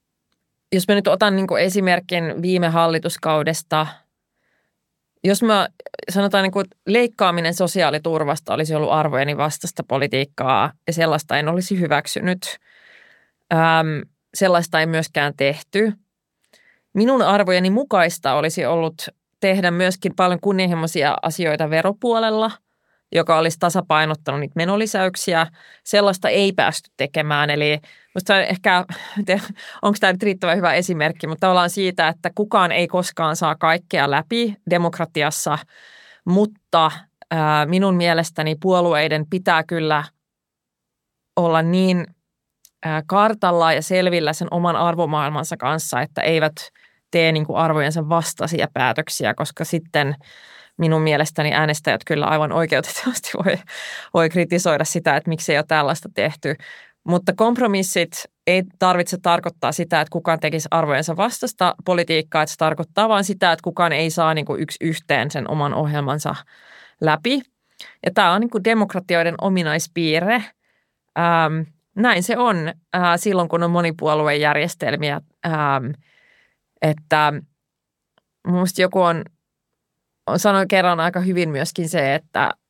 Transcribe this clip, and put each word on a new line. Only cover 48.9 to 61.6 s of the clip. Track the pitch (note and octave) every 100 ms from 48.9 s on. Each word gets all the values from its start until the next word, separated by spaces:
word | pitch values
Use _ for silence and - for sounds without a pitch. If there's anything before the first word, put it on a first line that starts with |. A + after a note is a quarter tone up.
| C3 D#3+ - A2
koska | - D3+ - D#3+
sitten | E3+ E3 D3 C#3 C#3+ - - - - - -
minun | E3 D#3+
mielestäni | D#3 D3 D3+ - D3+
äänestäjät | D3 D3+ D3+ D#3 G#2 -
kyllä | D3+ D3
aivan | D3+ D3+
oikeutettavasti | E3 E3 C#3 - - B3+ A#3+ - - F3
voi, | - - - - - -
voi | F3 D#3+
kritisoida | F3+ D#3+ F3 F3 D3
sitä, | D#3 E3+ D#3+ C#3+
että | E3
miksi | D#3+ -
ei | D3
ole | D3+
tällaista | D#3 C#3+ D#3+ -
tehty. | - C3 - C#3+ D3+ - - - _
Mutta | E3 F3+ F3+ F3+
kompromissit | A3 A#3+ A#3 G3 F#3 F#3 E3 - - _ -
ei | F#3 F#3 -
tarvitse | F#3 F3+ F3 F3+
tarkoittaa | F3 E3+ E3+ - B2
sitä, | D#3 E3+ D#3+
että | D#3
kukaan | E3+ E3 D#3+
tekisi | D#3 D#3+ -
arvojensa | E3 D3+ C#3 D#3+ E3
vastaista | A3+ - B3 -